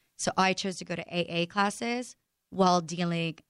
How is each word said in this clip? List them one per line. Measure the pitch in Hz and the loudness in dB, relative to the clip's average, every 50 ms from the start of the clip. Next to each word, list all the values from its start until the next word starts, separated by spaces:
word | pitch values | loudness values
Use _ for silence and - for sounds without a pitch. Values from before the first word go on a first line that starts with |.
| _ _ _ - | _ _ _ -4
So | - - - - | -4 0 2 4
I | 190 190 190 | 2 2 2
chose | - - 196 180 - | 0 -2 -4 -6 -6
to | 180 | -8
go | - 175 | -8 -8
to | 165 165 - | -8 -8 -4
A | 170 175 175 - 170 170 | -4 -4 -2 -2 -2 -2
A | 175 170 | -2 -2
classes | - 202 202 208 208 - 240 233 240 247 247 - - _ _ _ _ _ _ _ | 0 0 0 0 0 -2 -4 -4 -4 -4 -6 -10 -14 _ _ _ _ _ _ _
while | - 185 190 180 180 180 | 0 2 4 6 6 4
dealing | 170 147 170 170 180 170 170 170 165 165 160 - _ _ | 2 0 -4 -2 -2 0 0 0 -2 -2 -4 -8 _ _